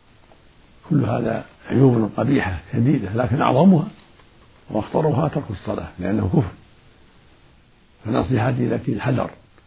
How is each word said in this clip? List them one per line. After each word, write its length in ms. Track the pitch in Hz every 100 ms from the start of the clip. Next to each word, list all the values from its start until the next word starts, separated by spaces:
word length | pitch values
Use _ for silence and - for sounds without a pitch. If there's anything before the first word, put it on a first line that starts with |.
| _ _ - - - _ - - -
كل 160 | 147 113
هذا 400 | 117 113 110 - - -
عيوب 420 | 117 135 117 104 -
قبيحة 420 | 117 131 92 90 -
شديدة، 400 | - 123 143 95 113
لكن 260 | 123 -
أعظمها 460 | 120 123 190 165 - - - - - - - _ -
وأخطرها 580 | 110 - 135 156 151 156
ترك 160 | - -
الصلاة، 380 | 95 - 101 85 -
لأنه 280 | 92 107 98
كفر. 240 | - 92 - - _ _ _ _ _ _ _ _ _ _ _ _ _ 110
فنصيحتي 640 | 123 117 120 120 123 123
لك 200 | 117 -
الحذر 420 | 110 127 120 - - _ _